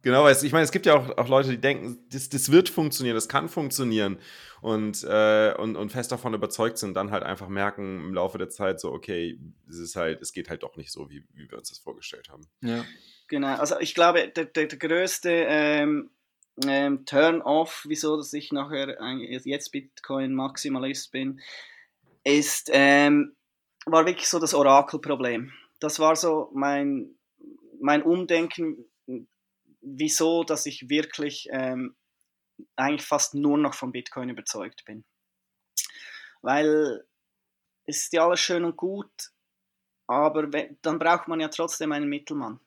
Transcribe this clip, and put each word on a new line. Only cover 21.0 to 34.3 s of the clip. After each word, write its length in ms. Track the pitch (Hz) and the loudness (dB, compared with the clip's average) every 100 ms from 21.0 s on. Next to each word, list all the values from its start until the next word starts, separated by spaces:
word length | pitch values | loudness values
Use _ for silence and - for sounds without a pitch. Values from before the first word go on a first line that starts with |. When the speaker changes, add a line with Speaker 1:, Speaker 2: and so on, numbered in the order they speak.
| - | -8
Speaker 3:
bin, 280 | 131 135 135 - - - - _ _ _ _ | -6 -6 -8 -16 -20 -20 -20 _ _ _ _
ist, 460 | 139 147 147 - - | 2 4 2 -4 2
ähm, 640 | 139 139 143 147 147 147 _ _ _ _ _ - | 6 8 8 6 4 2 _ _ _ _ _ 4
war 180 | 160 | 4
wirklich 240 | 165 180 - | 4 0 -2
so 100 | 175 | 0
das 140 | 160 | 0
Orakelproblem. 1000 | 147 139 139 143 156 151 135 123 117 131 - _ _ | 4 8 8 6 -6 -4 -2 -2 -2 -6 -16 _ _
Das 220 | 151 - | -6 2
war 160 | 156 160 | 2 4
so 340 | 175 156 - | 2 0 -2
mein, 600 | 135 143 143 143 139 - _ _ _ - - _ - | -2 0 0 0 -2 -6 _ _ _ -20 -20 _ -4
mein 220 | 139 151 | 2 2
Umdenken, 840 | 156 175 170 170 165 - 160 135 - _ - 127 - _ _ _ _ _ | 4 0 2 0 0 -4 -6 -6 -16 _ -14 -14 -14 _ _ _ _ _
wieso, 640 | 139 135 151 - 160 170 | -16 -4 -2 2 2 2
dass 220 | 160 151 147 | 0 -2 -4
ich 240 | 135 127 | -10 -2
wirklich, 580 | 147 147 - 151 139 - | -2 -2 -6 -8 -8 -8
ähm, 440 | 131 131 127 127 _ _ _ _ _ _ - - - | -6 -4 -4 -8 _ _ _ _ _ _ -20 -14 -4
eigentlich 300 | 135 147 - | -2 -2 -2
fast 280 | 147 - | 0 0
nur 220 | 143 147 147 | 0 2 2
noch 160 | 147 | 0
von 200 | - 127 | -2 -8
Bitcoin 360 | 123 123 - | -8 -10 -10
überzeugt 560 | 127 | -10